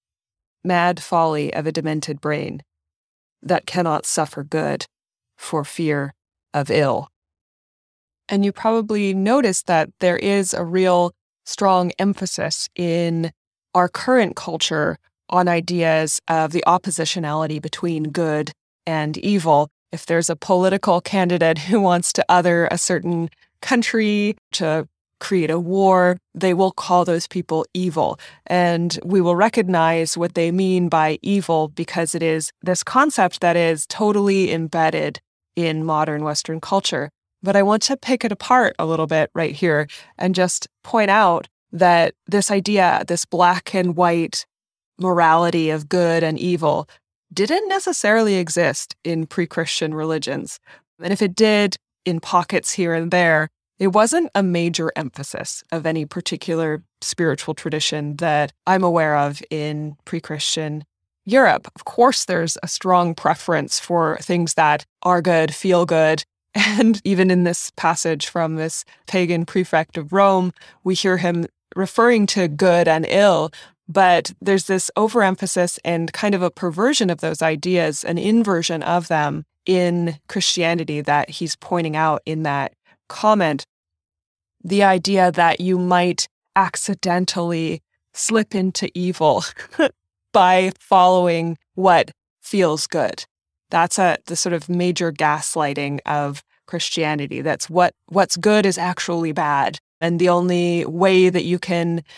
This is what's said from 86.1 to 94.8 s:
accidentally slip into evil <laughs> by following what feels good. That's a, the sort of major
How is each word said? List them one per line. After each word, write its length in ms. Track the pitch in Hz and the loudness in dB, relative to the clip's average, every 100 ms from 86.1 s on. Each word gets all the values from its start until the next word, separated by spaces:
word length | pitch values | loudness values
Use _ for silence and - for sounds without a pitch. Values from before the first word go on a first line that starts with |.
| 170 - _ _ 196 | -2 -6 _ _ 0
accidentally 1300 | 190 - - 190 190 175 180 190 170 165 160 165 _ _ _ | 0 -2 -6 -4 -2 0 -2 -4 -4 -2 -4 -6 _ _ _
slip 420 | - - 220 214 202 | -8 -2 0 0 -2
into 340 | 185 - 196 175 | -2 -2 -6 -4
evil 480 | 180 175 156 113 - - - - | -4 0 2 2 -2 -10 -8 -2
<laughs> 60 | 294 - _ _ _ | -2 -2 _ _ _
by 380 | 214 185 185 185 - | 4 6 4 2 -2
following 760 | - 190 180 185 180 170 165 165 _ - | 2 6 6 6 2 0 -2 -6 _ 0
what 360 | 185 165 - - _ _ | 4 4 2 -6 _ _
feels 460 | - 202 175 151 - | -4 0 2 0 -4
good. 380 | 165 107 - - _ _ _ - | -2 -2 -4 -16 _ _ _ -2
That's 300 | 165 175 - | 0 0 2
a, 180 | 180 - - | 2 0 -4
the 100 | 170 | -6
sort 180 | 185 | -4
of 160 | 170 165 | -4 -2
major 420 | 175 | -2